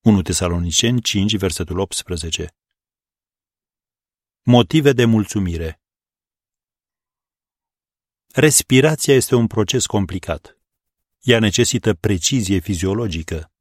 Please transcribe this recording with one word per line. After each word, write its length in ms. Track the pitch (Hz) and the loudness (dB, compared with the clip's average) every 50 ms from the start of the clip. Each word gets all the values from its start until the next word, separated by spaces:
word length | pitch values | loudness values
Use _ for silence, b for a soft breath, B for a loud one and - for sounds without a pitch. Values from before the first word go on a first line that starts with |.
Unu 220 | _ 120 107 98 87 | _ 4 4 4 2
Tesaloniceni 760 | - 90 - 95 87 87 87 85 85 82 - - 117 123 123 | -2 -4 -2 -2 -2 -2 -2 -4 -2 -2 0 0 0 0 0
cinci, 360 | - - - 104 95 104 117 | -2 -2 -2 -2 0 0 -2
versetul 420 | 104 95 95 82 - - - 90 87 | -2 -2 -4 -4 -4 -8 -6 -4 -4
optsprezece. 760 | 98 92 - - - - 90 85 80 82 78 - 87 80 _ _ _ _ _ _ _ _ _ _ _ _ _ _ _ _ _ _ _ _ _ _ _ _ _ _ _ _ _ _ _ _ _ _ _ _ _ _ _ | -4 -4 -6 -12 -10 -8 -10 -8 -8 -8 -8 -8 -10 -12 _ _ _ _ _ _ _ _ _ _ _ _ _ _ _ _ _ _ _ _ _ _ _ _ _ _ _ _ _ _ _ _ _ _ _ _ _ _ _
Motive 500 | - 120 123 117 - - 160 147 143 135 | 4 6 6 6 4 2 2 4 4 4
de 120 | 120 123 | 4 2
mulțumire. 760 | 120 113 110 104 - - 107 98 90 85 82 82 80 78 _ _ _ _ _ _ _ _ _ _ _ _ _ _ _ _ _ _ _ _ _ _ _ _ _ _ _ _ _ _ _ _ _ _ _ _ _ _ _ _ _ _ _ _ _ _ _ _ _ _ _ _ | 2 4 2 0 0 -2 -4 -4 -4 -4 -6 -8 -8 -10 _ _ _ _ _ _ _ _ _ _ _ _ _ _ _ _ _ _ _ _ _ _ _ _ _ _ _ _ _ _ _ _ _ _ _ _ _ _ _ _ _ _ _ _ _ _ _ _ _ _ _ _
Respirația 800 | - 156 156 139 - - _ 131 131 135 156 156 147 - - 139 | 0 2 2 2 2 0 _ 4 4 4 4 0 -2 0 2 2
este 200 | 113 113 - - | 2 2 2 0
un 120 | 135 117 | 0 0
proces 400 | 110 - 113 107 95 - 131 - | 0 0 -2 -2 -2 -2 -4 -4
complicat. 720 | - - 107 98 85 90 92 - - 82 76 _ - _ _ _ _ _ _ _ _ _ _ _ _ _ _ | -2 -2 -4 -4 -4 -6 -10 -8 -8 -10 -10 _ -20 _ _ _ _ _ _ _ _ _ _ _ _ _ _
Ea 180 | _ - 120 117 | _ 2 2 4
necesită 560 | 110 107 95 - 120 - - 120 - 117 104 | 4 2 2 2 0 0 0 -2 0 -2 -2
precizie 640 | - - 101 101 90 82 - 139 131 107 92 98 95 | -2 -2 -2 -2 -2 -2 -2 -2 -2 -2 0 -2 -2
fiziologică. 920 | 85 - 101 85 87 92 98 110 120 107 80 82 80 - - 80 78 _ _ _ | -2 -4 -6 -4 -2 -4 -4 -4 -4 -6 -6 -8 -8 -8 -10 -12 -12 _ _ _